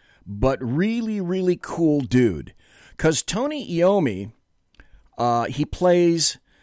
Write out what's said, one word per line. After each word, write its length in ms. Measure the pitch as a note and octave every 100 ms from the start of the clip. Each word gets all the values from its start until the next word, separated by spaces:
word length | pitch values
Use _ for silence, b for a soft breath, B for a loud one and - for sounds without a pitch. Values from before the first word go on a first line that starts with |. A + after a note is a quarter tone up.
| b b -
but 320 | G2+ C3 C3+
really, 580 | A#2+ C#3 G#3 A#3 A3 G#3+
really 380 | F3 F#3 F#3 F3+
cool 420 | - - E3 D3
dude. 520 | A#2+ B2 A#2+ D#2 A#1+ - b b b -
'Cause 260 | D#3+ D#3
Tony 440 | - G3+ C#4+ D4+ -
Iommi, 640 | E3 F3+ G3+ C#3 F#2+ G2+ - _ _ _ _ b b b -
uh, 280 | A#2+ A#2 A#2
he 200 | - -
plays, 720 | - F3+ F3 F3 E3+ D3+ - b b